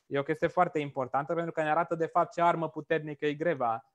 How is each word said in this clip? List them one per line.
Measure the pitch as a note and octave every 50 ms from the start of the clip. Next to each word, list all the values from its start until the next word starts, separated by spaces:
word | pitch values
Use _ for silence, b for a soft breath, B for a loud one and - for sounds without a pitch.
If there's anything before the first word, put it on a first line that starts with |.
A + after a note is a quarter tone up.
| _
e | - C#3 C#3
o |
chestie | C#3 - D#3 D3+ E3+ D#3
foarte | - F3+ F3 F3 - D#3
importantă, | D3 C#3+ - C#3 B2+ B2 - C#3 D3 D3+ E3+
pentru | E3 E3+ E3
că | - D#3+
ne | D#3 D3+
arată | D3+ E3 E3+ - E3+
de | E3 D#3+
fapt | D#3 - F3 E3 E3
ce | - F3
armă | E3+ E3+ E3 C#3 D#3+ D3+
puternică | - D#3 D3 - E3 D#3 D3+ D3+ D3 - D3+
e | D3+ C#3+
greva. | D3 D#3+ F3 D#3 C3 B2 A#2 A2+ A#2 - _